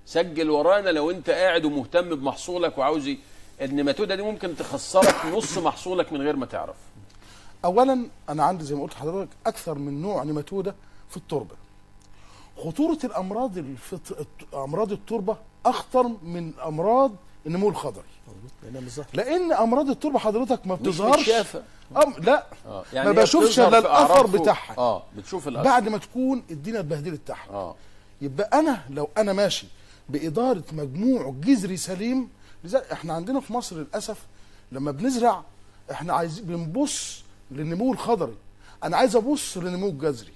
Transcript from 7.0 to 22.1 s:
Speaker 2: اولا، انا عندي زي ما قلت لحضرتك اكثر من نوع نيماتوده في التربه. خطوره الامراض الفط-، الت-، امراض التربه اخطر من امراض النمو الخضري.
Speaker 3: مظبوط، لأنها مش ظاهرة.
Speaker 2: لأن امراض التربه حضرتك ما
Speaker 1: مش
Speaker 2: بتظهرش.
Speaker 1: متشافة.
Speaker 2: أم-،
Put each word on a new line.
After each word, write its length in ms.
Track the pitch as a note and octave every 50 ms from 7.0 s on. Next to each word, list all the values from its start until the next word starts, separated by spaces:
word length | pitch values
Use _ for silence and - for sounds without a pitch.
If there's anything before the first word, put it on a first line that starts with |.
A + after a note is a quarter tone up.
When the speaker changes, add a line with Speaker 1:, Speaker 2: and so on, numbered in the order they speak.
| - - - - - - - - - - - - -
Speaker 2:
اولا، 440 | F3 F3+ A3+ B3+ C4+ C4+ B3+ A#3+ - - - - -
انا 140 | D3 D#3 D3
عندي 200 | D#3+ F#3+ F3 D#3
زي 120 | C3+ D3
ما 80 | C#3+ C#3
قلت 100 | - -
لحضرتك 360 | - C3+ D#3 F3 G3 F#3 - - - -
اكثر 280 | A3+ A3 - - E3+ D3+ C#3+
من 240 | C#3+ C#3+ C#3 C#3+
نوع 220 | E3 G3+ G3+ D3+ C3+
نيماتوده 520 | D3+ D3+ D3+ D3 - G3 G3 F3+ G3 - - - - - - - -
في 80 | - F3+
التربه. 380 | - - D#3+ C#3 G#2+ E2+ - - - - - - - - - - - - - - - - - - - - - -
خطوره 400 | - E3 D#3 - D4+ E4+ D#4+ - -
الامراض 540 | B3 - F3 F#3 F#3 G#3 A3+ C4 B3+ F3+ F3+
الفط-، 540 | D3+ C3 C4+ B2 - - G3 E3 - - - -
الت-، 340 | D3 - - - - - -
امراض 380 | C#3+ C3+ C#3 D3+ F#3 A3 F#3+
التربه 460 | G3+ - - - A3 A3+ F#3 G#3+ G#3+ G#3+ - - - - -
اخطر 420 | B3 A#3+ - - - - B3+ B3+ A#3+ A3+ G3 D#3+
من 280 | E3+ F3 F3 E3+ D#3+ C3+ - B2+
امراض 460 | D#3+ D#3 D3+ E3+ G#3 A#3 C4 C4+ C4+ G#3 - - - - - - D3+
النمو 220 | E3 F#3 G3 G#3
الخضري. 340 | D#3+ - - C#3 G2 G2 - - - - - -
Speaker 3:
مظبوط، 240 | F#2+ F#2+ G#2+ C3 - - -
لأنها 180 | A2+ B2 C3
مش 100 | B2+ B2
ظاهرة. 180 | A2+ D3+ C#3+ - -
Speaker 2:
لأن 380 | F3 A3 C4 D#4 F4+ F4+ E4
امراض 380 | - F#3+ A3+ A3+ A#3+ C#4 D4 C#4
التربه 300 | B3 - - D4+ C#4 A3+
حضرتك 480 | - A3 G3+ A#3 C4 G#3+ B3+ - - F#3
ما 80 | F#3
Speaker 1:
مش 60 | -
Speaker 2:
بتظهرش. 380 | A3+ G3 F3 D#3 G3 A#3 C#4+ D#4
Speaker 1:
متشافة. 440 | D4 G#3 A3+ A#3 G3 - - - - - - - - - C3
Speaker 2:
أم-، 180 | - D4+ D4